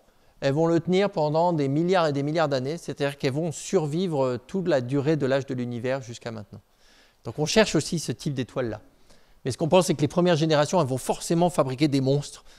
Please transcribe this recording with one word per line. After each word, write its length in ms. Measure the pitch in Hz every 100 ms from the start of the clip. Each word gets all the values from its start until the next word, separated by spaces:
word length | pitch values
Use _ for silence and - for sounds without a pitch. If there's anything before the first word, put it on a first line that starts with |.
| _ _ _ -
elles 140 | 139
vont 120 | 139 165
le 140 | 170
tenir 300 | 175 185 202
pendant 420 | 185 151 160 175
des 160 | 160 139
milliards 380 | 143 175 185 160
et 80 |
des 80 | 139
milliards 260 | 143 165 151
d'années, 300 | 135 135 170
c'est-à-dire 400 | - 139 143 143
qu'elles 160 | 139
vont 180 | 139 170
survivre, 720 | - - 190 151 160 190 147
euh, 140 | 131 123
toute 300 | - 190 175
la 120 | 143
durée 360 | 120 143 135 156
de 80 | 131
l'âge 180 | 135
de 80 | 127
l'univers 480 | 127 123 120 127 135
jusqu'à 300 | 117 117 120
maintenant. 320 | 110 101 101 _ _ _ _ _ _
Donc 140 | - -
on 60 |
cherche 300 | 151 220 208
aussi 240 | 160 - 165
ce 140 | -
type 200 | 127 151
d'étoiles-là. 480 | 135 123 139 120 104 - _ - - _ _
Mais 60 | 135
ce 80 | -
qu'on 100 | 160
pense, 200 | 185 175
c'est 60 |
que 60 | 147
les 80 | 147
premières 280 | 180 180 156
générations, 440 | 160 147 147 185
elles 80 | 131
vont 80 | 131
forcément 540 | - 180 - 170 175
fabriquer 380 | 170 135 127 151
des 120 | 135
monstres, 460 | 131 143 - - -